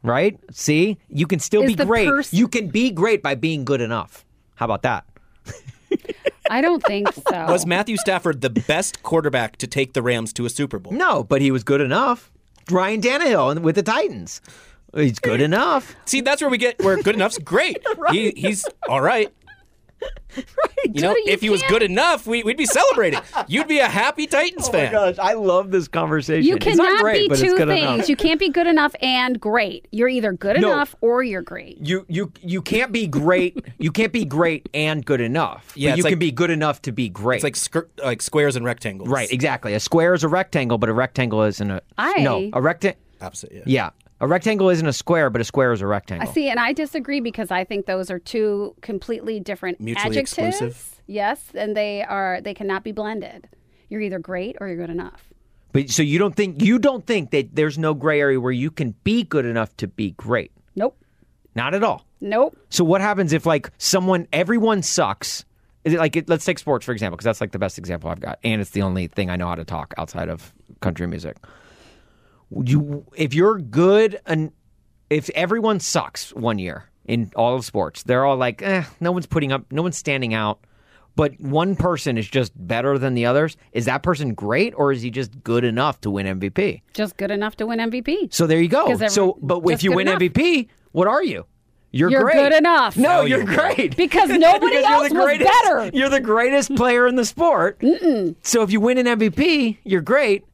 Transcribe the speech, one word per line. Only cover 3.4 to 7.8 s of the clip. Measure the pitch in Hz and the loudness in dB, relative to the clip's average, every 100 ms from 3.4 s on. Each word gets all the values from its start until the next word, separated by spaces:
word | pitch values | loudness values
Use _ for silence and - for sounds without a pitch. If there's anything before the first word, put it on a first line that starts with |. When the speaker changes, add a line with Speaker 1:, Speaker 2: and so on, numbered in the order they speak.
| 160 156 | -2 -2
Speaker 1:
good | 131 139 | -2 0
enough. | 117 113 85 - _ _ _ _ | 0 -4 -6 -14 _ _ _ _
How | 120 | -2
about | 104 | 0
that? | 123 104 - - _ _ - - 135 | -2 -4 -8 -20 _ _ -18 -18 -18
<laughs> | - _ 392 - - 571 - - | -20 _ -6 -6 -6 -6 -4 -2
Speaker 2:
I | 233 | 0
don't | 320 339 | 2 2
think | 262 202 202 | 0 0 -2
so. | - - 185 160 | -2 -4 -2 0
Speaker 3:
Was | 175 | 0
Matthew | 165 175 | 2 -2